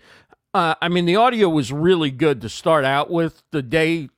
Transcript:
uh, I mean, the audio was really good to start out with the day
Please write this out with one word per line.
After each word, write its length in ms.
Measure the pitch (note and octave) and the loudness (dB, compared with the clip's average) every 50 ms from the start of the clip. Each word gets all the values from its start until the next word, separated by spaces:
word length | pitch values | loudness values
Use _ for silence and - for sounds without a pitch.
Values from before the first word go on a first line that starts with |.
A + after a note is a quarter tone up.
| _ _ - - _ _ _ _ _ _ - | _ _ -20 -20 _ _ _ _ _ _ -2
uh, 220 | G3 E3+ D#3+ D#3 - | -2 0 0 -2 -2
I 60 | D#3+ | -2
mean, 180 | E3+ F3 F3+ F3 | -2 0 0 2
the 120 | E3+ F3 | 2 2
audio 320 | G#3 A#3 B3+ A#3+ A3 G#3 F3 | 4 4 2 2 2 2 2
was 240 | D#3+ D3+ B2+ A2 C#3 | 2 0 -2 -2 -4
really 360 | D3 D#3+ F3+ F#3 E3+ D#3 C#3+ | 0 2 2 2 2 0 -2
good 300 | C3 A#2+ D#3 D3+ C#3+ A#2 | -2 0 0 0 0 0
to 80 | A2+ G#2+ | -4 -10
start 360 | - - - F3 D#3+ D3+ C3+ | -10 -4 0 2 2 2 2
out 260 | C3 C#3 C#3+ D#3 - | 2 0 -2 -2 -2
with 320 | F3 E3+ E3 D#3+ - _ _ _ | -2 -2 -2 -2 -6 _ _ _
the 100 | - D3 | -6 -6
day 480 | C3 A#2 C3 D#3+ D#3+ D#3+ E3 E3+ C#3+ B2+ _ | -4 -2 0 0 0 0 0 -2 -6 -10 _